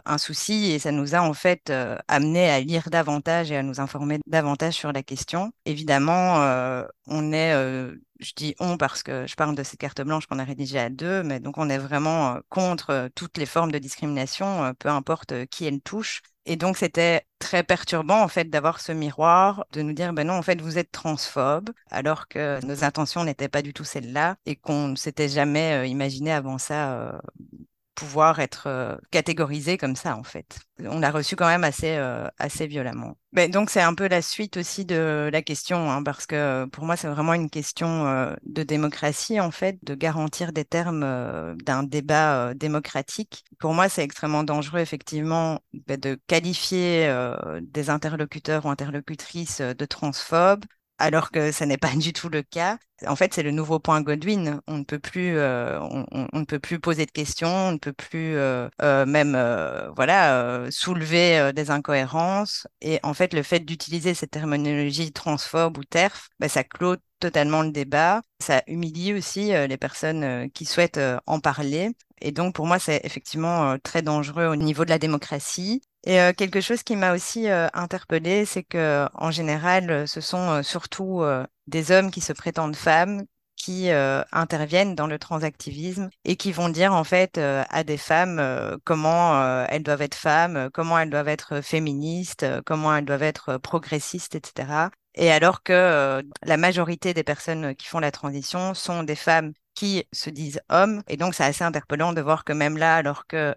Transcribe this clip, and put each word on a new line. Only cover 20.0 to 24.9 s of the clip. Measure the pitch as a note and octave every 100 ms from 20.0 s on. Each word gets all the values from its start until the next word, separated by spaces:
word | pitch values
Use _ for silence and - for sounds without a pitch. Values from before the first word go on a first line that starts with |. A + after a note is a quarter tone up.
| F3
Ben | D3+ D#3
non, |
en | F#3
fait, | E3 F3
vous | D#3+ D#3+
êtes | E3+
transphobe », | - E3 D3+ - C#3+ C3+ D3+ G#3 - -
alors | G#2 C#3+ D#3 -
que | - D3+ C#3
nos | B2+ C#3+
intentions | C#3+ G#3+ G3+ F3
n'étaient | E3 C3+ C#3
pas | D3
du | C#3+
tout | -
celles-là | D3+ D3 A#2+ C3+ E3 F#3+ -
et |
qu'on | C#3+ - D3
ne | C#3+